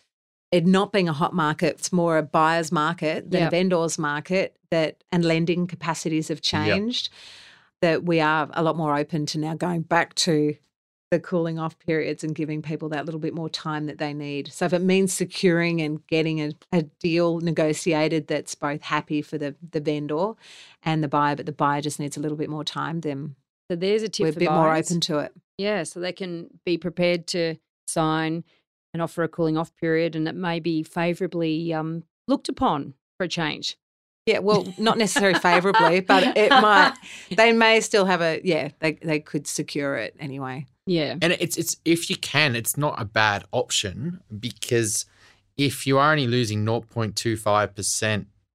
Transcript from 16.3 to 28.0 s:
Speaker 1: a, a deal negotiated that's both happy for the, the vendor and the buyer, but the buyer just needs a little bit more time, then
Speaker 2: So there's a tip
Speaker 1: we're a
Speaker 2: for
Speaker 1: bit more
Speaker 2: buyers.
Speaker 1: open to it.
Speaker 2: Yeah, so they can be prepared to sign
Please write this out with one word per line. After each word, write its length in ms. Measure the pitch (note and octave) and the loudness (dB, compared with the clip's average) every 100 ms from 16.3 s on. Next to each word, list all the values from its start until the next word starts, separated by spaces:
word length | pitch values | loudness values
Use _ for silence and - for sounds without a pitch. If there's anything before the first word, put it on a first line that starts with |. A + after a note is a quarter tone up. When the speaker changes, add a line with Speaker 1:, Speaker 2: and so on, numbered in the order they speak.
| D#3 | -2
Speaker 1:
a, 120 | D3+ D3+ - | -4 -8 -2
a 100 | F3+ | -2
deal 560 | - - E3+ E3 E3+ E3 | -2 -4 0 2 2 0
negotiated 840 | E3+ D#3+ D#3 D3+ F3+ D#3 D#3 D#3+ C#3+ | 0 2 2 0 0 2 2 0 -2
that's 280 | D3 - | -6 -6
both 280 | - D3 D3+ | -6 -6 -6
happy 400 | - D3+ D3 D3+ | -2 -4 -2 -6
for 160 | - D3+ | -4 -8
the, 160 | C#3+ - E3+ | -8 -10 -8
the 100 | D#3 | -4
vendor 520 | D3+ D3 D3 D3+ G#3 A3+ - - - _ | -4 -4 -4 -2 -4 -6 -20 -20 -20 _
and 220 | E3 D#3 | -2 0
the 40 | D3 | 0
buyer, 280 | D3 D3 C#3+ | 2 0 -2
but 100 | C#3+ | -6
the 60 | |
buyer 280 | C3 C#3+ C#3+ | -2 0 0
just 200 | D3 D3+ | -4 -6
needs 160 | C#3+ D3 | -8 -6
a 40 | |
little 180 | D3+ D3+ | -6 -6
bit 120 | C#3 | -6
more 140 | D3+ | -6
time, 360 | D3 D3 C#3+ E3 | -8 -8 -6 -4
then 340 | D#3 C#3 D3+ - _ _ - | -6 -6 -10 -14 _ _ -8
Speaker 2:
So 60 | F3 | -4
there's 260 | F#3+ G#3+ | 0 -2
a 60 | G#3+ | -2
tip 160 | - | -2
Speaker 1:
we're 60 | D#3+ | -2
a 20 | |
Speaker 2:
for 80 | E3+ | 0
Speaker 1:
bit 100 | F3 | 2
more 140 | D#3+ D#3+ | 4 4
Speaker 2:
buyers. 240 | D#3+ D#3+ | 2 0
Speaker 1:
open 100 | F3 | -2
to 160 | - D3+ | 0 -2
it. 140 | - - _ - | -4 -12 _ -6
Speaker 2:
Yeah, 260 | G3+ G3+ | -4 -2
so 160 | D3+ F3 | -6 -8
they 120 | F3+ | -8
can 360 | F3+ F#3 E3+ - - | -8 -8 -10 -12 -10
be 140 | F#3 E3 | -4 -2
prepared 480 | F3 E3+ F3 F3 - | -4 0 0 0 -2
to 280 | F3+ E3 D#3+ _ _ - | -4 -4 -6 _ _ -6
sign 560 | E3 | 0